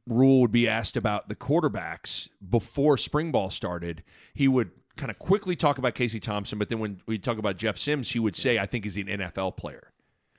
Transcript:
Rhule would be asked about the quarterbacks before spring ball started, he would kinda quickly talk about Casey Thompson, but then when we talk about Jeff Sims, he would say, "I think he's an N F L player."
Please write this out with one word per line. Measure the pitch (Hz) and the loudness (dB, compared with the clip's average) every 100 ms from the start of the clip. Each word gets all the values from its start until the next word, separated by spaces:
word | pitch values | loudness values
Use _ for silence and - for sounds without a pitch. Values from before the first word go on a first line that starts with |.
| - | -2
Rhule | 117 135 135 | 4 6 8
would | 120 | 6
be | 117 113 | 4 2
asked | 110 113 123 | 0 -2 -2
about | 107 104 - | 0 -2 -4
the | |
quarterbacks | 107 - 151 156 101 82 85 - - - _ 92 | -8 0 2 2 -2 -6 -10 -8 -10 -10 _ -2
before | 117 - - 147 135 | 0 0 2 4 4
spring | - 147 165 | 2 -2 0
ball | 127 95 | 0 -2
started, | - 98 87 85 82 - _ - | -4 -6 -4 -6 -8 -12 _ -16
he | - 135 | 0 4
would | 131 104 - _ - | 4 2 -4 _ -10
kinda | 135 | -10
quickly | 104 - 202 185 170 | -8 0 0 2 0
talk | 151 - | 0 2
about | 127 - | -2 0
Casey | 123 110 | -2 -2
Thompson, | 113 104 101 107 | -4 -4 -4 -4
but | 104 | -4
then | 113 | -2
when | 107 95 - | -4 -6 -6
we | 110 | -4
talk | 123 113 | -2 -2
about | 104 90 | -2 -2
Jeff | 110 101 | -4 -2
Sims, | - 147 123 | -2 -2 -2
he | 120 | 0
would | 110 95 | 0 0
say, | 127 117 | 0 0
"I | 101 | 0
think | 120 | -4
he's | 104 95 | -4 -6
an | 98 | -4
N | 101 | -6
F | 92 98 | -6 -4
L | 95 | -4
player." | - 78 65 - _ _ _ _ | -4 -10 -12 -18 _ _ _ _